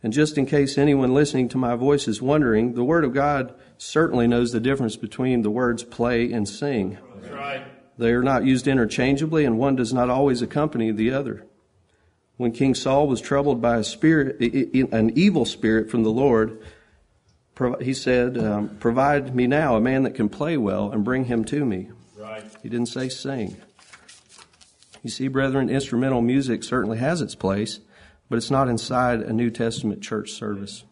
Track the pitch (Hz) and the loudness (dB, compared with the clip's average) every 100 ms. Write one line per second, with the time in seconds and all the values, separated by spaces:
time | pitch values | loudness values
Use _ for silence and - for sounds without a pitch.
0 | 113 117 151 151 131 147 139 143 147 139 | -2 2 2 2 0 2 0 2 2 4
1 | 131 131 147 135 123 131 127 120 131 147 | 4 4 2 2 -2 0 -2 0 2 2
2 | 139 104 127 151 135 107 120 120 123 170 | 0 -4 0 2 4 2 2 0 0 2
3 | 147 131 143 143 123 - - _ - 151 | 2 0 0 0 -4 -10 -20 _ -4 0
4 | 165 123 117 120 120 117 120 135 120 - | 2 2 2 2 2 0 0 0 -2 -4
5 | 107 - 127 127 107 107 123 117 - - | -12 -4 -2 0 0 0 0 -2 -6 -4
6 | 120 120 120 117 104 - 143 131 92 95 | 0 2 0 -2 -4 -4 -4 -2 -2 -6
7 | - - - - - - - - _ - | -18 -20 -16 -12 -10 -10 -12 -20 _ -2
8 | 117 120 127 131 127 131 120 135 110 - | 2 2 4 2 4 2 2 2 2 2
9 | 131 139 160 160 147 113 139 131 117 123 | 2 2 0 2 2 2 2 2 0 0
10 | 123 123 143 123 117 147 151 139 110 107 | 2 2 2 2 -2 -2 -2 0 -2 0
11 | 110 131 143 - - _ _ _ _ _ | 0 0 -6 -10 -14 _ _ _ _ _
12 | _ _ _ _ 123 113 135 123 135 135 | _ _ _ _ -4 2 2 2 2 2
13 | 147 120 - 139 143 123 120 117 107 - | 2 0 0 0 2 2 2 0 -2 0
14 | 156 160 135 - 120 139 127 131 131 113 | 2 4 2 0 0 0 0 0 2 2
15 | 110 113 196 170 117 - 110 110 110 120 | 2 4 4 4 0 0 2 2 2 0
16 | 110 110 139 117 110 110 - - _ _ | 0 2 4 4 2 -4 -18 -20 _ _
17 | _ _ _ _ _ - 127 123 127 131 | _ _ _ _ _ -4 -4 -2 -6 -4
18 | - 123 123 123 107 104 104 - 120 117 | 0 2 2 0 -2 -2 -4 -2 0 2
19 | 139 147 131 127 123 143 156 113 117 135 | 2 2 0 0 2 2 2 2 2 2
20 | 131 - 107 - 147 160 104 98 101 110 | 0 0 -4 -2 -4 -2 -2 -2 -2 -2
21 | 104 127 123 117 110 143 139 95 95 - | -2 -2 0 -2 -2 -2 -2 -4 -8 -16
22 | - - 104 110 104 - - 120 120 131 | -20 -20 -14 -14 -16 -18 -8 -4 -4 -4
23 | 131 127 139 135 101 95 - _ - - | -8 -8 -8 -6 -6 -10 -20 _ -20 -20
24 | _ - _ - - _ - _ _ - | _ -20 _ -20 -20 _ -20 _ _ -16
25 | 120 - 135 131 135 135 127 135 - 120 | -12 -6 -4 0 0 0 0 -2 -2 -2
26 | 135 127 120 131 135 110 - 127 104 110 | 0 2 2 0 0 -4 -2 -4 -2 -2
27 | 131 170 127 - 95 98 107 - _ _ | -2 -2 -4 -4 -2 -2 -4 -8 _ _
28 | - _ _ 117 120 139 131 117 - 123 | -20 _ _ -4 0 0 2 0 -2 0
29 | 123 120 - 113 120 110 117 110 110 101 | 0 0 -2 0 -2 -2 -4 -2 -4 -6
30 | - 110 101 - 107 101 101 - - | -6 -8 -8 -10 -8 -8 -10 -14 -20